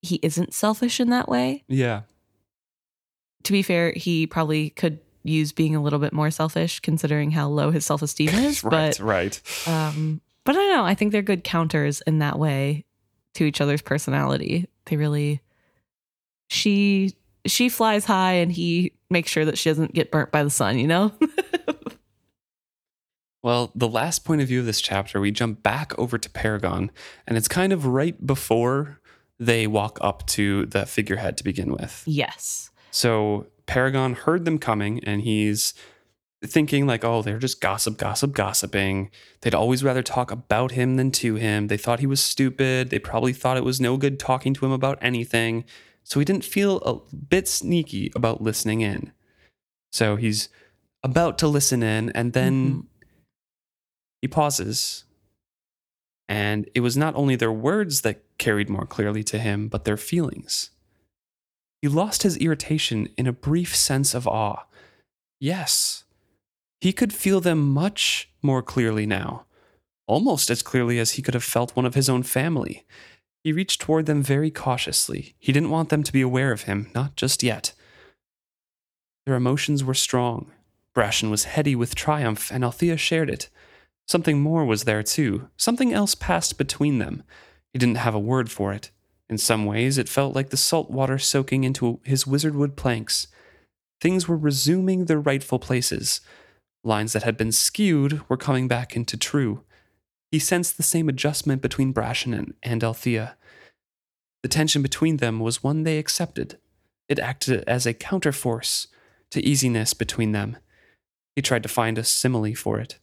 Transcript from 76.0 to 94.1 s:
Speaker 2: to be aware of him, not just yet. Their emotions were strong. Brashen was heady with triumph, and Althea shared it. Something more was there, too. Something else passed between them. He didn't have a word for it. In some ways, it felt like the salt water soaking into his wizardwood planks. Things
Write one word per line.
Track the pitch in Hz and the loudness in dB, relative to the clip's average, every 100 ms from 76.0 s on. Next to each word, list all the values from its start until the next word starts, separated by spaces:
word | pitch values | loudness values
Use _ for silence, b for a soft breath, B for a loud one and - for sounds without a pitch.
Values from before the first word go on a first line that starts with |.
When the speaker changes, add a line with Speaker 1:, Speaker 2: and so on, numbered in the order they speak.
Speaker 2:
to | 143 | 2
be | 139 | 2
aware | 127 127 135 | 2 2 0
of | 107 | -2
him, | - 101 104 | -2 -4 -2
not | 117 139 - | -4 -4 -2
just | 135 - | -2 0
yet. | 123 110 - - b b b b _ _ _ _ _ _ _ _ _ _ - | 0 -2 -6 -10 b b b b _ _ _ _ _ _ _ _ _ _ -2
Their | 127 | 2
emotions | 123 139 - 147 | 2 0 0 0
were | 131 135 | 0 0
strong. | - 127 123 117 - _ _ _ _ - | 0 0 0 -4 -10 _ _ _ _ 0
Brashen | 104 107 110 | 0 0 0
was | 107 - | -2 0
heady | - 147 127 | 0 0 0
with | 117 - | -2 -2
triumph, | - 151 123 107 - | -2 0 0 -2 -4
and | 127 | -2
Althea | 123 - 170 160 | -2 0 0 0
shared | - 160 147 | 0 0 0
it. | 131 - b b b b _ - | -4 -10 b b b b _ -2
Something | 170 170 147 | 0 2 2
more | 147 165 139 | 2 2 2
was | 107 | 0
there, | 113 107 | 0 -2
too. | 104 - 135 98 131 - | -2 0 0 -2 -6 -4
Something | - 240 262 | -2 2 0
else | 214 202 - | 2 0 -2
passed | - 170 - - | 0 0 0 -4
between | 139 - 147 135 | -4 0 0 2
them. | - - - B B B _ | -2 -6 -12 B B B _
He | 131 | 0
didn't | 123 117 | 2 2
have | 117 107 | 0 0
a | |
word | 104 131 117 | 0 0 -2
for | - 101 | -4 -4
it. | 101 - _ _ _ _ | -4 -10 _ _ _ _
In | 110 | -4
some | - 113 104 | 0 2 2
ways, | 107 127 135 | 0 2 0
it | 113 | 0
felt | - 139 135 | 0 0 -2
like | 139 | -2
the | 135 | 0
salt | - 165 - | 2 0 -2
water | 127 135 135 | -2 0 0
soaking | - 143 135 135 | 0 0 0 0
into | 131 135 120 120 | 0 0 -2 -2
his | - 135 135 | -2 -2 0
wizardwood | 139 156 143 143 139 | 0 0 0 -2 0
planks. | 131 113 107 - - b b b b _ _ _ | -2 -2 -2 -4 -6 b b b b _ _ _
Things | 170 | 0